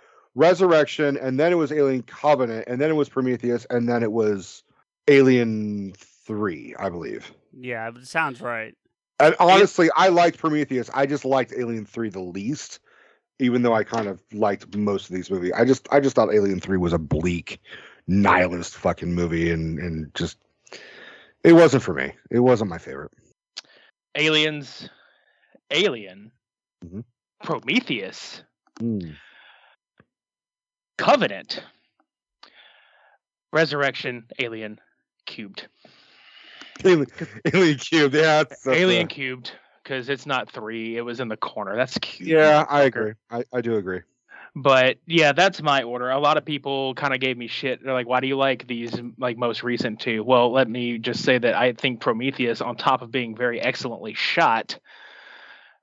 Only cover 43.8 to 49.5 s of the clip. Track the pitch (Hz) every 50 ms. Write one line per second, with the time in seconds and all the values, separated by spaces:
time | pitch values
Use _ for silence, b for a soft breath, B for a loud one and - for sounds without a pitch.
43.8 | 92 92 92 90 - _ _ _ _ B B B B B B 143 131 143 135 131
44.8 | 127 131 - - _ - 160 165 156 147 135 151 180 196 180 - 151 151 139 139
45.8 | 117 120 120 123 123 127 131 139 147 147 156 151 - - 147 135 135 143 139 135
46.8 | 135 135 131 - 147 139 135 131 131 131 123 120 120 110 - - - 131 127 -
47.8 | - 135 131 127 123 117 127 127 131 135 135 135 135 135 131 117 - 120 123 117
48.8 | 117 120 117 120 120 120 113 - 127 123 117 113 123 120